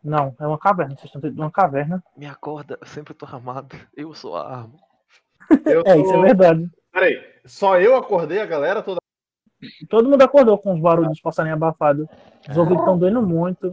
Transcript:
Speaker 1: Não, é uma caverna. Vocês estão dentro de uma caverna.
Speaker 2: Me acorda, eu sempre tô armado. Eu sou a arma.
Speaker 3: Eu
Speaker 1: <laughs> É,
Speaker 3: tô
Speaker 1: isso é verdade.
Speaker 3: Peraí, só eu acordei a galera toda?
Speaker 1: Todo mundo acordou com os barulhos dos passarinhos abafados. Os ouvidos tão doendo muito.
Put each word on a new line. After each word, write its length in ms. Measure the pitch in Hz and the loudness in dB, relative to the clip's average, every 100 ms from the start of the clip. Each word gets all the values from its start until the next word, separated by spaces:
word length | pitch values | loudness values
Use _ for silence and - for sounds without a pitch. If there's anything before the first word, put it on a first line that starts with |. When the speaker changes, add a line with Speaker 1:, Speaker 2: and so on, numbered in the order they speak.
Speaker 1:
Não, 320 | 151 151 139 123 | -2 -4 -4 -6
é 60 | 151 | -8
uma 120 | 151 | -2
caverna. 360 | 196 185 139 | -2 -2 -4
Vocês 100 | 139 | -10
estão 160 | - 143 | -18 -12
dentro 140 | 156 - | -10 -8
de 40 | |
uma 80 | 156 | -6
caverna. 520 | - 180 139 147 180 _ - | -2 -2 -2 -6 -8 _ -20
Speaker 2:
Me 80 | |
acorda, 540 | 143 139 147 151 139 - | -20 -16 -14 -14 -14 -16
eu 60 | - | -16
sempre 260 | 143 151 | -20 -20
tô 140 | 151 143 | -20 -18
armado. 500 | 135 123 131 135 - _ | -16 -14 -14 -16 -20 _
Eu 200 | - 156 | -18 -18
sou 220 | 151 110 82 | -16 -12 -12
a 200 | - 127 | -12 -14
arma. 180 | 113 143 _ _ _ _ _ _ _ 311 311 | -16 _ _ _ _ _ _ _ _ 0 2
Speaker 3:
Eu 140 | 247 | 0
Speaker 1:
<laughs> 40 | |
É, 80 | 196 | 4
Speaker 3:
tô 60 | 165 | 4
Speaker 1:
isso 140 | - | 4
é 80 | 170 | 4
verdade. 480 | 196 196 180 160 170 _ _ | 4 6 4 2 -4 _ _
Speaker 3:
Peraí, 320 | - 185 123 - _ | -2 -2 -2 -12 _
só 340 | _ - 196 185 | _ -4 0 2
eu 160 | 202 | 4
acordei 460 | 254 - 190 156 190 | 2 0 -4 -4 -6
a 60 | 196 | -4
galera 360 | 156 147 208 | -4 -4 -4
toda? 180 | 202 180 _ _ _ _ _ _ - _ 160 | -6 -12 _ _ _ _ _ _ -20 _ -2
Speaker 1:
Todo 180 | 220 240 | 0 4
mundo 140 | 277 | 4
acordou 340 | 262 285 233 202 | 6 6 4 2
com 160 | 202 | -2
os 80 | 175 | 0
barulhos 300 | 170 165 156 | 2 2 0
dos 100 | 156 | -4
passarinhos 360 | 165 170 160 156 | -6 -6 -4 -2
abafados. 500 | 160 160 151 143 156 - _ _ - | -4 0 0 0 -6 -16 _ _ -6
Os 80 | 147 | -2
ouvidos 280 | 170 180 330 | 2 2 2
tão 120 | 180 | 2
doendo 220 | 180 240 | 0 0
muito. 500 | 202 165 175 180 185 | 0 -2 -4 -6 -10